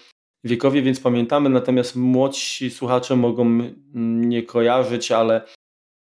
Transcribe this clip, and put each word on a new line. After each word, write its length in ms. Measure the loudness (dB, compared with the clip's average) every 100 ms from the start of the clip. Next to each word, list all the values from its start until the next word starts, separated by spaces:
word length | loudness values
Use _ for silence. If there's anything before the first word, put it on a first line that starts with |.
| _ _ _ _
wiekowi, 380 | -4 0 2 2
więc 180 | 0 0
pamiętamy, 480 | 0 0 0 0 2
natomiast 480 | 2 2 0 0 -2
młodsi 760 | 0 2 0 -2 -8 -6 -8
słuchacze 460 | -6 -2 -2 0 0
mogą, 260 | 2 2
mm, 840 | 0 0 -2 -10 _ -6 -2 0 0
nie 140 | -2
kojarzyć, 680 | -2 0 2 2 0 -2 -2
ale 320 | 0 2 0 -2 -20 _ _ _ _